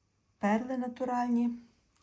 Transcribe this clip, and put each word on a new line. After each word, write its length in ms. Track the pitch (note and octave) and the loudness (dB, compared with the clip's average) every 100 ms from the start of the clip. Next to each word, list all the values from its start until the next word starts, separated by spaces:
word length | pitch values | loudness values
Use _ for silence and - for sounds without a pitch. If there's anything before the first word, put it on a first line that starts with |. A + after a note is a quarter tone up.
| _ _ _ _ | _ _ _ _
перли 380 | G3+ A3 B3+ C4 | 2 2 0 -4
натуральні, 720 | B3 A#3+ B3 B3 B3 A#3+ A#3+ A#3+ - _ _ _ | -4 -4 -2 -2 2 2 2 -2 -12 _ _ _